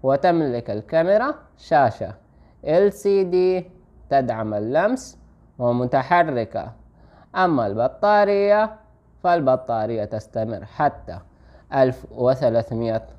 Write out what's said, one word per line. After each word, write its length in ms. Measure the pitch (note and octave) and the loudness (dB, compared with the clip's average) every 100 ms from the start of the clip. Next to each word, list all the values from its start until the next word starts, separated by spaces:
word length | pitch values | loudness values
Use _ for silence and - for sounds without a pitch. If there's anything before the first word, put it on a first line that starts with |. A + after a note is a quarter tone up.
وتملك 640 | C3 C#3 F#3 E3+ D3 A#2+ A2+ | 0 2 2 2 0 -4 -6
الكاميرا 640 | G#2+ - D#3+ E3+ G#3 B3+ D#4 - _ | -8 -2 -2 2 2 0 -6 -14 _
شاشة 560 | - D#3+ B2+ - F#2+ - _ _ - _ - | 0 2 2 0 -12 -12 _ _ -20 _ 0
إل 280 | D#3+ G3+ | 2 2
سي 300 | G3 G3+ G3 | 0 0 0
دي 480 | F#3 F3+ F#3 F#3 F3+ - _ - - | 2 0 0 0 -6 -20 _ -20 -2
تدعم 440 | C#3 B2 A2 G#2+ | 0 0 -4 -4
اللمس 640 | G#2 G#2+ C#3+ G3+ C4 - - - _ _ - | -4 -2 0 0 -2 -8 -20 -20 _ _ -4
ومتحركة. 1120 | A#2+ B2 B2 C3+ C3 F3 E3 B2+ A2 - A#2 - - _ - _ _ F#3 | -2 0 0 -2 2 2 2 0 -4 -8 -10 -16 -20 _ -20 _ _ -2
أما 320 | F3+ D3 G#2+ | 0 2 0
البطارية، 1080 | G#2 B2+ - G#3 G#3 G3+ G3+ G3+ G#3 A3 A3 _ _ _ _ | 0 -2 0 2 4 4 2 4 2 2 -4 _ _ _ _
فالبطارية 840 | F3+ F3 C3+ C3 - A#2 A2 A#2 G#2 | 0 2 2 0 0 -4 -2 -4 -6
تستمر 600 | A2 - A#2 A2+ G#2 G#2 | -8 -8 -6 -6 -8 -12
حتى 540 | - D3 - - F2 - _ - - _ | -2 -2 -2 -16 -18 -18 _ -20 -20 _
ألف 320 | C#3 C3 B2+ - | 2 2 0 -14
وثلاثمية 920 | A2 B2 B2+ C3 A#2 A2 A2+ A#2 A2 - | -2 0 2 2 0 -2 -6 -4 -4 -8